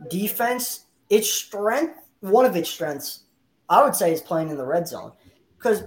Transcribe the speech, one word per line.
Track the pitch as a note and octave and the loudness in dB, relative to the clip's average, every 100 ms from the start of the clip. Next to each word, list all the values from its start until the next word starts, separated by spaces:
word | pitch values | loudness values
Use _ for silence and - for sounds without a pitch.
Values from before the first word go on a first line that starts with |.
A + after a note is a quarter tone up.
| C#3+ | -8
defense, | F3 G#3 - A#3+ B3 - - _ _ - | -4 -4 -2 -2 -2 -6 -10 _ _ 2
its | G#3+ G#3+ | 2 2
strength, | - - G3+ G#3 B3+ E4 - _ _ | -4 -6 -4 -2 0 -2 -6 _ _
one | F#3+ A3 | 2 4
of | B3 | 4
its | F3+ E3 | 2 -4
strengths, | - D#3 C#3 - - _ _ _ _ - | -6 -6 -6 -10 -14 _ _ _ _ 4
I | F3+ | 6
would | C#4 F3 | 6 4
say, | F3+ | 0
is | D#3+ | 0
playing | - E3 D#3+ | -2 -4 -4
in | C#3+ | -6
the | |
red | B2+ E3+ D#3+ | -2 -2 -2
zone. | G#2 A2+ - _ _ _ _ | -10 -14 -20 _ _ _ _
'Cause | A#3 G#3 | -2 -2